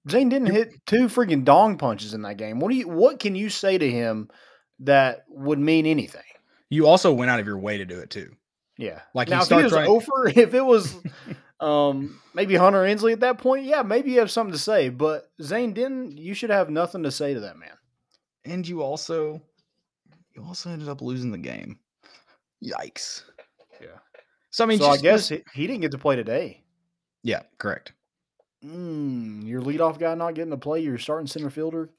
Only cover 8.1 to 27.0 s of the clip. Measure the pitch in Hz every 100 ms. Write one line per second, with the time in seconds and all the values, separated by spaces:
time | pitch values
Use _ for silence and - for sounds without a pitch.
8.1 | 101 - - _ _ _ - 110 - -
9.1 | 127 120 175 180 175 247 160 160 226 226
10.1 | 262 240 240 233 254 262 226 170 - 147
11.1 | - - 160 _ - 156 147 143 139 143
12.1 | - _ 180 196 180 185 196 190 208 226
13.1 | 226 247 247 254 269 269 294 208 233 277
14.1 | 247 214 233 214 156 - 208 131 123 156
15.1 | 151 - - 147 214 240 202 262 262 254
16.1 | 143 170 196 233 202 160 156 175 185 147
17.1 | 135 143 127 101 82 80 80 _ _ _
18.1 | _ _ _ 135 180 170 170 135 - -
19.1 | 165 151 156 - _ _ _ _ _ _
20.1 | _ _ - 160 180 175 165 147 135 123
21.1 | 127 123 95 64 55 50 - _ _ _
22.1 | _ _ _ _ _ - 67 - - -
23.1 | - - - - _ _ - - - _
24.1 | - _ _ _ - 226 214 143 139 156
25.1 | 214 - 156 - 131 175 254 156 135 151
26.1 | 127 110 127 151 - _ _ _ _